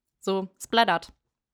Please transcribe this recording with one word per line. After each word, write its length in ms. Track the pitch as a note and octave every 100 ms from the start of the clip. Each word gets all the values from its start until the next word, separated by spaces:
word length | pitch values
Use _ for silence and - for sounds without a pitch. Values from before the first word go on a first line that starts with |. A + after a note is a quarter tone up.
| _ _
so 260 | - F#3+ F#3+ -
splattert. 480 | - A3+ A3 E3+ - _ _ _ _